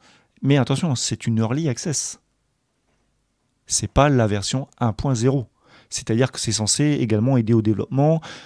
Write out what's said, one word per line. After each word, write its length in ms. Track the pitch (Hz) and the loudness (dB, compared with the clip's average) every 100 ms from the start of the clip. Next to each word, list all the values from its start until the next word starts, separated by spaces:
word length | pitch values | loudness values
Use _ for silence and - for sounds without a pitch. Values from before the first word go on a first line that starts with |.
| _ _ _ _ | _ _ _ _
mais 160 | 135 143 | 2 2
attention, 380 | 123 139 175 | 2 0 -2
c'est 320 | 127 - 107 - | -2 -4 -4 -2
une 100 | 110 | 0
early 300 | 110 135 160 | 0 0 -2
access. 520 | 120 175 135 - - _ _ _ _ _ _ _ _ _ _ _ _ _ _ - | -4 -4 -6 -6 -12 _ _ _ _ _ _ _ _ _ _ _ _ _ _ -6
C'est 260 | - 104 | -6 0
pas 160 | - 143 | 2 4
la 180 | 131 110 | 4 2
version 420 | 104 98 131 143 _ | 0 -2 -6 -8 _
un 160 | 120 | -2
point 200 | 104 143 | -2 -2
zéro. 340 | 123 123 139 113 _ _ - _ | 0 2 0 -4 _ _ -20 _
C'est-à-dire 440 | - - 113 131 | -10 -2 0 0
que 80 | - | -2
c'est 100 | - | -4
censé 480 | 107 107 - 147 143 | -2 -2 0 0 0
également 360 | 123 107 120 131 | 0 2 2 2
aider 160 | 110 | 4
au 100 | 117 | 2
développement. 580 | 107 101 - 131 147 160 - - | 2 -2 -2 0 2 2 -2 -16